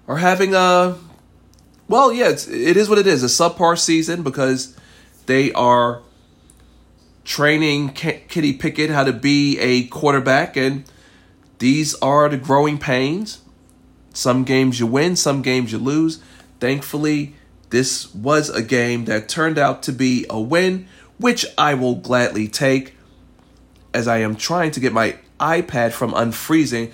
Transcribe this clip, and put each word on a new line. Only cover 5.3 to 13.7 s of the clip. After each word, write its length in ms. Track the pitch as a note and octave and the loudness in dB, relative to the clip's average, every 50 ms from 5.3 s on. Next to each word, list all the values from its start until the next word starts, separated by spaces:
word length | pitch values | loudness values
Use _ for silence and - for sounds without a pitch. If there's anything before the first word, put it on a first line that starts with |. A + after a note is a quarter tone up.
| C3 C3+ C#3 C3+ - | 2 2 2 2 0
are 500 | - B2 B2 B2 A#2+ A#2+ A#2+ A#2+ A#2+ - - _ _ _ _ _ _ _ _ _ _ - _ _ _ _ _ _ _ _ _ _ _ _ | 2 4 4 4 4 4 2 -2 -6 -12 -20 _ _ _ _ _ _ _ _ _ _ -20 _ _ _ _ _ _ _ _ _ _ _ _
training 680 | - - - C#3+ D3 D#3 D#3 D#3+ D#3 C#3+ C#3+ D3 C3+ C#3 | -10 -4 0 2 2 2 2 2 0 0 -2 -2 -6 -6
K-, 320 | - - E3 - - - - | -6 -6 -6 -6 -6 -12 -8
Kenny 260 | - F3 D3 D3 C3+ | -4 -2 0 0 -2
Pickett 380 | - - D#3 C#3+ - D3+ D#3 | -2 -4 -4 -2 -2 -2 0
how 120 | D#3 C#3+ C3+ | 0 0 0
to 100 | C3+ B2 | 0 -2
be 440 | A2 A#2+ C#3 C#3+ C#3+ C#3+ C#3+ C#3 - | 0 0 2 2 2 2 2 0 0
a 300 | - B2+ B2+ B2 B2 B2 | 0 2 2 0 0 -4
quarterback, 680 | - D3+ D#3 D3 C#3 C#3 B2+ C3+ C3 C#3 D#3+ - - | -6 -2 0 2 2 2 2 2 2 2 0 -2 -2
and 280 | C#3 C3 C3+ C#3+ C#3 C#3 - - - _ _ _ _ _ _ _ _ _ _ _ - | -2 -2 -2 -2 -4 -10 -16 -20 -20 _ _ _ _ _ _ _ _ _ _ _ -2
these 340 | A#2 B2+ C#3 D#3 D#3 D3 - - | 0 2 2 2 0 -4 -4 -2
are 260 | - C3+ C#3+ D3 D3 D3 | 0 2 4 4 4 2
the 100 | D3 C3+ | 0 -2
growing 420 | B2+ D3+ C#3+ C#3 D3 D3+ D3+ C#3+ | 0 2 2 2 4 2 0 -4
pains. 640 | - D3 C3 B2 C3 C#3 D#3+ F#3+ A3 G#3+ - - _ - _ _ _ _ | -4 -2 -2 0 0 -2 -2 -4 -6 -10 -14 -18 _ -20 _ _ _ _